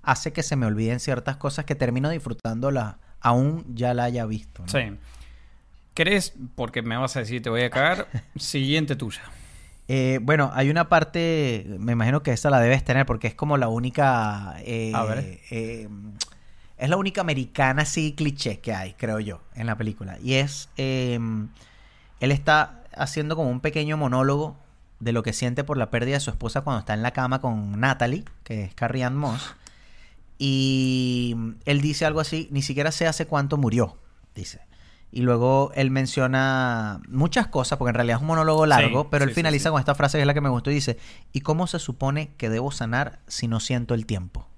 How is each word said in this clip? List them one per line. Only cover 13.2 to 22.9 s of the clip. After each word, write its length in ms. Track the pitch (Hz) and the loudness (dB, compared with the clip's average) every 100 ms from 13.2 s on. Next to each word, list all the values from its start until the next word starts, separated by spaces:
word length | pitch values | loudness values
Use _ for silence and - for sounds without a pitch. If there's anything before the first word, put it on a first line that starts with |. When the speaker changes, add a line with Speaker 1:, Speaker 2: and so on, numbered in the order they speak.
| 117 | -2
Speaker 1:
es 80 | - | -2
como 220 | 160 143 | 0 2
la 100 | 117 | 2
única... 880 | 113 123 120 139 123 107 101 101 82 | 0 -2 2 4 4 0 -4 -8 -12
Eh, 280 | - 113 110 120 | -8 -4 -2 -2
Speaker 2:
A 80 | 110 | -2
ver. 340 | 117 131 90 - | -2 -6 -10 -10
Speaker 1:
eh, 360 | 117 113 113 107 101 104 104 - - - - - - | -8 -6 -10 -12 -14 -14 -12 -14 -14 -20 -20 -20 -4
es 120 | 131 | 0
la 80 | 180 | 0
única 240 | 196 190 | 0 -2
americana 640 | 170 135 123 - 131 135 | -2 -2 -2 2 2 2
así 300 | 147 - 151 | 0 0 -2
cliché 460 | 143 151 139 123 98 | 0 -2 -2 -6 -6
que 140 | - | -6
hay, 200 | 98 95 - | -6 -8 -6
creo 220 | 113 110 | -4 -4
yo, 220 | 104 85 - | -4 -10 -14
en 140 | - 113 | -8 -6
la 100 | 110 | -4
película. 400 | 110 104 95 - | -4 -6 -12 -8
Y 120 | 123 | 0
es, 360 | 131 143 - - - | 2 2 -4 -12 -6
em, 760 | 135 131 123 120 113 110 107 - - - - - - - | -2 0 0 -2 -2 -4 -6 -12 -20 -20 -20 -20 -20 -2
él 120 | 127 | 0
está 500 | 143 143 151 151 - - | 2 4 4 4 -4 -18